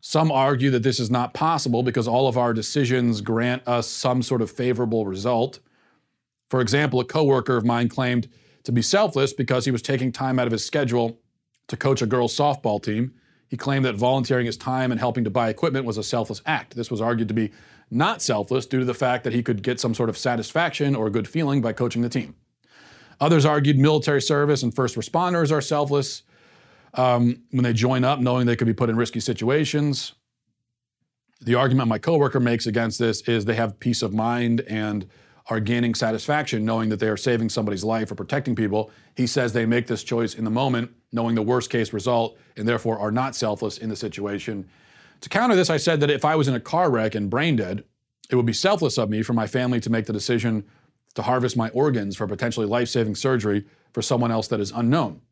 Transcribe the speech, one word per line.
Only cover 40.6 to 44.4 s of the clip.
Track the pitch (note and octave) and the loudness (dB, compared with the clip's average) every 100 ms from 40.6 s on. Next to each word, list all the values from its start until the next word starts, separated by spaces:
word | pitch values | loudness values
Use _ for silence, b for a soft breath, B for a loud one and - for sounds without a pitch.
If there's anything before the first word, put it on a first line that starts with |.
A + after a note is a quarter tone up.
| C3+ B2 A#2 _ _ | 0 0 -4 _ _
knowing | A#2 A#2 A#2 | -4 -2 0
the | |
worst | G#2+ B2 - | 0 0 0
case | A#2+ A2 | -2 -2
result, | G#2+ G#2 A#2+ A2+ - b - | -2 0 0 0 -6 b -6
and | A2 | -2
therefore | A#2 A#2 A2 | -2 -2 -4
are | G#2 | -2
not | A2+ C3+ B2+ | -2 -4 -4
selfless | A2+ G2+ A2 - | -4 -2 -6 -8
in | A2+ | -10
the | |
situation. | G#2 A2 - G2+ G2+ | -8 -8 -8 -6 -6